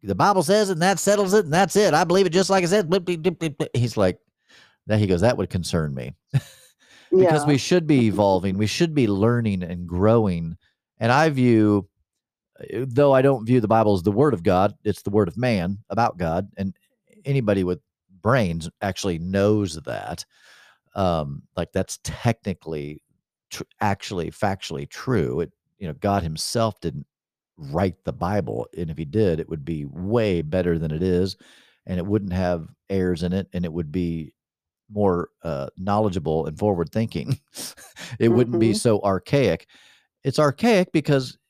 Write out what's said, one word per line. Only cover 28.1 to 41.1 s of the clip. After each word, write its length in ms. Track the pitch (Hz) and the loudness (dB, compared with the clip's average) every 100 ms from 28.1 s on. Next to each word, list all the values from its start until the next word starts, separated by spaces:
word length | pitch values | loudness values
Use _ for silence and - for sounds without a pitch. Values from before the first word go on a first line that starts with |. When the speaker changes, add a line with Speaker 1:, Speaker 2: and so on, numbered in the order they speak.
Speaker 1:
Bible. 540 | - 87 104 71 55 - - | -6 -2 -2 -4 -6 -8 -8
And 140 | 85 | -8
if 80 | 76 | -8
he 60 | |
did, 340 | 80 101 104 80 | -4 0 0 0
it 100 | 80 | -4
would 160 | 80 | -8
be 200 | 69 82 | -6 -8
way 580 | 71 73 92 117 110 87 | -8 -10 -2 0 2 0
better 380 | 76 92 87 82 | 0 -2 0 0
than 100 | 80 | -2
it 120 | 78 | -2
is. 340 | 92 90 95 - _ _ _ _ - | 0 0 0 -6 _ _ _ _ -8
And 120 | 92 | -6
it 80 | 90 | -2
wouldn't 260 | 107 98 | -2 -2
have 340 | 90 90 87 80 _ _ | -2 0 -2 -6 _ _
errors 320 | 98 92 87 | -2 0 -2
in 100 | 87 | -2
it. 140 | 92 95 | -4 -4
And 120 | 92 | -6
it 80 | 87 | -6
would 200 | 80 78 | -6 -6
be 400 | 85 87 82 76 _ _ _ _ _ _ | -4 -4 -4 -10 _ _ _ _ _ _
more, 400 | 104 101 87 85 _ | 0 2 2 -2 _
uh, 260 | 85 71 67 - | -8 -6 -8 -8
knowledgeable 680 | 92 101 110 90 76 78 78 | -2 0 0 -2 -2 -2 -2
and 120 | 76 | -2
forward 320 | 104 92 82 | -2 0 -2
thinking. 460 | - 113 - 71 139 _ | -4 -4 -6 -6 -8 _
<laughs> 200 | - - - - - - 120 | -16 -16 -16 -20 -20 -16 0
It 80 | 117 | 2
wouldn't 320 | 120 120 120 | 4 2 2
be 80 | 113 | 2
Speaker 2:
Mm-hmm. 60 | 107 | 2
Speaker 1:
so 240 | 120 104 | 2 2
archaic. 640 | 101 95 - 143 120 82 - _ _ _ _ _ | 2 -2 0 0 2 0 -6 _ _ _ _ _
It's 160 | 143 131 | -6 0
archaic 540 | 147 139 233 214 180 | 0 2 2 2 2
because 440 | 165 143 | -2 2